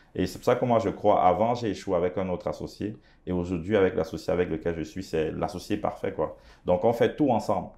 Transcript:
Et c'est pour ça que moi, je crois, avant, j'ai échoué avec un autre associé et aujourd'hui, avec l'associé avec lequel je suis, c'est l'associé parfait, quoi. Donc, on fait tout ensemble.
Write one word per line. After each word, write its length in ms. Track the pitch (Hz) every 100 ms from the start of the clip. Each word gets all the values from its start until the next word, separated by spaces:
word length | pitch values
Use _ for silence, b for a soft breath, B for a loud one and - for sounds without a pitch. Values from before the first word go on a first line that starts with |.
| b -
Et 100 | 90
c'est 120 | -
pour 60 | -
ça 100 | 120
que 80 |
moi, 160 | 123 117
je 80 | 98
crois, 340 | - 104 87
avant, 300 | 90 90 113
j'ai 140 | 120 113
échoué 240 | 92 98
avec 240 | 90 90 98
un 100 | 92
autre 180 | 87 80
associé 480 | 76 85 - 104 117 b b -
et 40 |
aujourd'hui, 440 | 90 87 87 87 107
avec 180 | 92
l'associé 380 | 85 82 82 -
avec 180 | 87 85
lequel 240 | 80 85 82
je 60 |
suis, 220 | 78 92
c'est 260 | - 80 78
l'associé 460 | 76 80 87 - 101
parfait, 360 | - - -
quoi. 240 | - 78 - b b 87
Donc, 160 | 90
on 80 | 113
fait 220 | 113 110
tout 160 | - 143
ensemble. 380 | 110 - 92 82